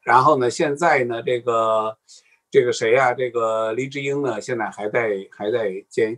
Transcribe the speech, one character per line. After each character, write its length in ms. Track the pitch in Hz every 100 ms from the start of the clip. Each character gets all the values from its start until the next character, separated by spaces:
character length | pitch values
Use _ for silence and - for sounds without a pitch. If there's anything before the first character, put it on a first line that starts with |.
然 200 | 123 120
后 140 | 139 143
呢， 120 | 156
现 240 | 151 160
在 300 | 143 170 147
呢， 180 | 120 117
这 200 | 123 123
个， 560 | 120 113 113 110 110 - _ - _ _ _
这 140 | 143
个 80 | 123
谁 220 | 113 117
呀？ 200 | 127 127
这 160 | 120 127
个 440 | 117 113 110 110
黎 160 | 113 135
智 120 | 143
英 200 | 139 143
呢， 180 | 135 107
现 180 | 117 120
在 120 | 104
还 180 | 101 104
在， 400 | 123 113 98 95
还 220 | - 104
在 340 | 120 104 92 -
监， 280 | - 110